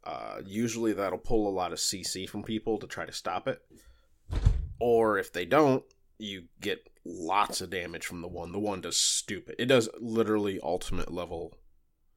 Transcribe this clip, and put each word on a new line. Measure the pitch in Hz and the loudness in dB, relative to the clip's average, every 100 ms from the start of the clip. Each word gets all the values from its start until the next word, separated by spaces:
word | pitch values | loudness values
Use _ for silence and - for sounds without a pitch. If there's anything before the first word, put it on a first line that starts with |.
Uh, | - 65 55 52 | -10 -8 -8 -10
usually | 98 104 117 113 113 | -6 -2 -2 0 0
that'll | 98 98 90 | 0 -2 -2
pull | - 113 101 | 0 2 2
a | |
lot | 95 87 | 0 -2
of | 82 | -2
C | - 98 | -4 -4
C | 87 92 95 | -6 -6 -8
from | 104 | -8
people | - 110 117 107 | -4 -4 -2 -4
to | - | -4
try | - 80 | -10 -8
to | |
stop | - - 90 - | -8 -6 -4 -4
it. | - _ - - - _ _ - - - - - - | -6 _ -20 -20 -20 _ _ -4 4 4 4 -2 0
Or | 120 117 110 98 | 4 6 6 4
if | - | 0
they | 87 | -4
don't, | 87 147 143 131 - _ _ - | 4 6 6 6 0 _ _ -12
you | 107 95 85 - | -10 -10 -12 -6
get | 101 - - _ | -4 -4 -8 _
lots | 87 90 80 98 101 - | -12 -6 0 2 2 0
of | 90 | -4
damage | 92 87 85 - | -6 -6 -8 -10
from | 90 | -10
the | 87 | -10
one. | 87 85 | -8 -6
The | 95 | -4
one | 104 95 | -2 -4
does | 87 - | -2 0
stupid. | - - - 92 - - | 2 0 -4 -8 -8 -2
It | 123 | 4
does | 127 107 - | 6 4 -4
literally | 117 113 107 107 101 98 | -2 2 4 4 2 -2
ultimate | 73 90 - 90 - | -2 -4 0 -2 -2
level, | 87 87 85 82 - - _ _ _ _ | -4 -6 -8 -10 -14 -20 _ _ _ _